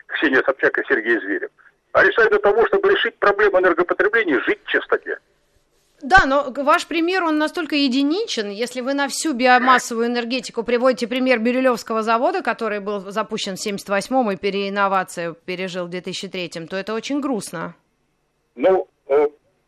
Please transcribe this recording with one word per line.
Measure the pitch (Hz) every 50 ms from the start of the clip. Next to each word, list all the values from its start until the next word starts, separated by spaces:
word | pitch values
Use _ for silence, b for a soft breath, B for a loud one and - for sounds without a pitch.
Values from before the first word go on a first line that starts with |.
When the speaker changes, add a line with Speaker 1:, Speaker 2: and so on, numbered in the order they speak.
| B
Speaker 1:
Ксения | B - - - 139 131 127 127
Собчак | - 135 - - 139 - -
и | 143 -
Сергей | 143 117 107 117 117 107
Зверев, | - 98 98 - - - _ _ b b b b _ _ -
а | - 170
решать | 202 - 233 220 214
для | 208 202
того, | - 202 208 226 220
чтобы | - - 190 190 202 196
решить | - - - - -
проблему | 196 202 202 202 208 208 185 185
энергопотребления | 185 185 170 165 180 - 185 - 185 208 - 226 214 175 135
и | -
жить | - 160 208 - _
в | -
чистоте. | - - - - - - - - - - _ _ _ _ _ _ _ _ _ _ _ _ _ _ _ _ 294
Speaker 2:
Да, | 262 370 392 349
но | 269 269 285 269 262 220 269 269
ваш | 285 330 349 -
пример, | - 302 339 320 349 370 381 349
он | 320 302 302
настолько | 311 302 302 349 330 - 311
единичен. | 285 285 269 233 277 277 285 311 403 466 403 - 233 208 208
Если | 202 202 240 233 - 254 240
вы | 262 277
на | 277 285 269
всю | - - - 320 285
биомассовую | 226 254 254 247 247 240 262 254 240 - - 240 226 233 240
энергетику | 240 240 233 233 240 254 - - - 233 208
приводите | 240 240 233 247 262 254 - 240 196
пример | 247 262 262 254 254 226
Бирюлевского | 220 247 247 262 262 262 240 208 - - 226 220 214
завода, | 226 226 233 262 349 359 370 277
который | 240 220 - 233 214 208 208
был | 196 208 208 202 180 196
запущен | 190 220 208 - 220 202 - 202 185
в | 180
семьдесят | - 214 196 190 - -
восьмом | 202 196 196 - 254 262 247 208
и | 190
переинновацию | - - 202 185 202 202 196 196 202 202 196 196 190 180 - - 185 170 170 165 - _
пережил | - 185 175 185 185 170 185 175
в | 175
две | 180 180 175
тысячи | 190 175 - - 185
третьем, | 165 185 175 165 - 175 165 151
то | 190
это | 190 190 214 220
очень | 220 220 - 277 294 262
грустно. | 285 262 202 - - - 165 175 170 170 _ _ _ _ _ _ _ _ _ _ _ _ _ _ _ _
Speaker 1:
Ну, | - - 180 - - - - _ _ _ -
э, | 135 147 147 147 - _ _ _ _ _ _